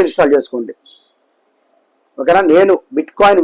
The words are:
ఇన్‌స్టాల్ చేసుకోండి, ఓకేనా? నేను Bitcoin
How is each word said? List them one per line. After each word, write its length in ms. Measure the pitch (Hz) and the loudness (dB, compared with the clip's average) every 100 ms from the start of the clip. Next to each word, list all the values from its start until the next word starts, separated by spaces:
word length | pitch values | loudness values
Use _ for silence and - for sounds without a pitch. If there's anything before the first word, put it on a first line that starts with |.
| 175 | 0
ఇన్‌స్టాల్ 260 | - 147 143 | 0 0 0
చేసుకోండి, 380 | 127 123 110 - _ _ _ _ _ _ _ _ _ _ _ _ _ - | -2 -10 -12 -16 _ _ _ _ _ _ _ _ _ _ _ _ _ -8
ఓకేనా? 200 | 135 185 180 | -2 0 2
నేను 200 | 165 196 180 - 139 | 2 2 0 -4 -10
Bitcoin 400 | - - 202 190 | -8 0 2 2